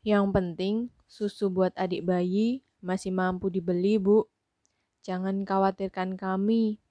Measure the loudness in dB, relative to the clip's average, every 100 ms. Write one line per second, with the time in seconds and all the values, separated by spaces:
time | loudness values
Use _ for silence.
0 | 2 2 4 2 0 -4 -2 -2 -4 _
1 | _ -6 -6 -2 -2 0 0 0 -4 -2
2 | 0 0 2 2 0 -2 _ _ -6 -6
3 | -4 -2 -2 -2 -2 -2 -2 0 2 2
4 | 4 4 2 _ _ _ _ _ _ _
5 | -8 -4 -2 -4 -2 2 2 0 -6 -6
6 | -6 -6 -4 -2 2 2 2 -2 _